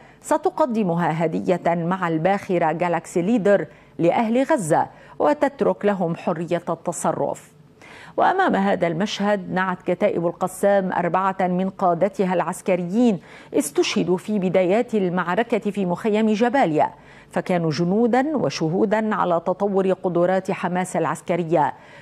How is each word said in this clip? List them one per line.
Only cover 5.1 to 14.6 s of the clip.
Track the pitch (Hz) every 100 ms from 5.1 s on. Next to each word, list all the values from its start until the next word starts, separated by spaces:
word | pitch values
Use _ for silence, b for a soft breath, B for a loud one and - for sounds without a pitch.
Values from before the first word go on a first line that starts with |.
| B
وتترك | - 294 277 277 190 185
لهم | 202 190 170 165
حرية | - 165 170 170 175
التصرف. | 165 - 170 - 151 143 - - - - - B B B B
وأمام | 392 370 370 196
هذا | 196 185 170
المشهد، | 160 202 - 202 208 175
نعت | 175 185 180
كتائب | - 180 208 - 170
القسام | - 185 - 202 202 185
أربعة | - 175 175 190 190
من | 180 180 190
قادتها | - 185 170 196 - 185
العسكريين | 180 165 185 - 180 175 214 247 170 B B B
استشهدوا | - - - 339 214 170 180
في | - 214
بدايات | 185 190